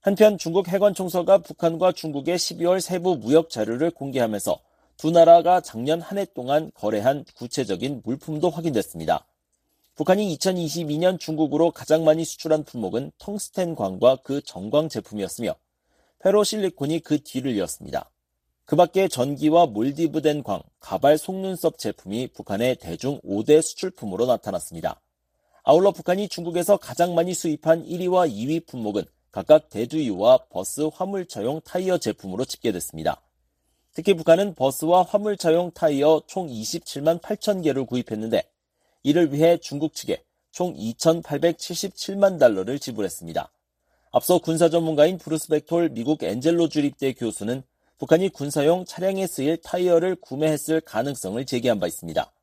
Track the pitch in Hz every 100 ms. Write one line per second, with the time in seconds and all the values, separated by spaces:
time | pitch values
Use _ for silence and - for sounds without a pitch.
0 | - 202 214 202 165 170 175 190 208 190
1 | 185 180 175 196 - - 170 165 185 170
2 | 160 143 143 175 - 170 170 185 175 180
3 | 175 160 107 156 165 120 107 117 165 -
4 | 139 131 113 107 98 82 _ _ _ _
5 | 156 170 165 170 170 180 - 110 127 165
6 | 170 196 190 - 123 147 156 _ 104 107
7 | 117 143 - _ 120 - 113 92 123 139
8 | 107 131 - 156 175 165 165 123 - 85
9 | 80 80 _ _ _ _ _ _ _ _
10 | 151 190 214 156 190 180 165 160 156 151
11 | 180 185 - 156 156 147 165 - - 156
12 | 160 160 160 - 160 156 147 123 98 107
13 | 143 _ - 208 - - 175 156 101 92
14 | 120 131 - 139 - - 101 135 156 117
15 | - 107 92 - 110 73 _ _ _ _
16 | _ _ 190 202 202 214 190 - 143 160
17 | - 151 - 131 131 110 90 - 73 -
18 | - _ _ _ _ _ _ 147 175 190
19 | 190 - 127 143 151 165 170 104 123 139
20 | 165 156 151 147 135 95 - _ - 95
21 | 139 151 - 190 190 180 165 - 107 -
22 | 92 107 127 - - 101 123 127 - 82
23 | 127 143 - 98 113 151 - - 185 -
24 | 107 92 123 120 - 92 - 82 80 -
25 | _ _ _ _ _ _ - 151 196 180
26 | 170 185 208 - 170 170 175 202 - 226
27 | 175 170 170 175 180 151 160 165 - 175
28 | 180 180 170 101 123 165 - 127 107 101
29 | 82 _ _ - 92 156 - 104 120 156
30 | 135 92 110 127 - - 98 - 156 -
31 | 190 196 175 - 110 156 - 180 185 180
32 | - 101 95 95 131 - 117 90 - 78
33 | 80 73 _ _ _ _ _ _ _ -
34 | 165 180 165 165 202 170 131 131 156 180
35 | 180 208 208 202 170 160 175 - 160 139
36 | 143 156 - - 175 113 110 170 - -
37 | 147 170 - 214 - 196 156 135 127 123
38 | - 110 110 110 - _ _ _ _ _
39 | 135 151 160 143 160 170 - 143 156 -
40 | - - _ _ _ - 180 - 220 226
41 | 165 165 165 143 170 160 - 170 196 -
42 | - 196 196 180 131 98 95 135 - 110
43 | 98 - 82 82 76 _ _ _ _ _
44 | _ 123 - 180 - 165 165 165 160 151
45 | 156 185 - 156 - 151 - 170 170 117
46 | 117 156 82 110 139 170 165 156 143 -
47 | 135 123 117 104 104 127 - _ _ _
48 | 135 160 190 - 143 151 143 180 180 -
49 | 185 196 190 - 139 165 - 180 180 170
50 | 180 180 - 135 156 151 - 160 - 107
51 | 135 139 95 110 135 123 120 107 90 -
52 | 85 80 - _